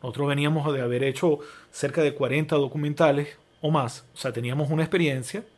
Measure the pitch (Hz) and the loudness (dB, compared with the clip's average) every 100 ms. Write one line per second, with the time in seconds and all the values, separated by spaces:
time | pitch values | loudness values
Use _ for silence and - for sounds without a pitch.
0 | 127 123 143 143 147 160 151 139 123 123 | -8 -4 -2 0 2 0 0 -2 0 0
1 | 135 135 175 147 - - - - 139 160 | 0 2 2 2 -2 -20 -20 -6 -2 2
2 | 147 139 131 139 156 151 139 151 147 143 | 0 2 0 0 2 2 2 -2 -4 4
3 | 160 143 147 - _ _ 143 156 120 - | 4 4 -2 -10 _ _ 0 0 0 -6
4 | - - 135 123 120 135 143 156 160 185 | -18 -8 -6 -4 -4 -2 0 0 0 2
5 | 160 131 120 202 - | 2 0 -6 -10 -12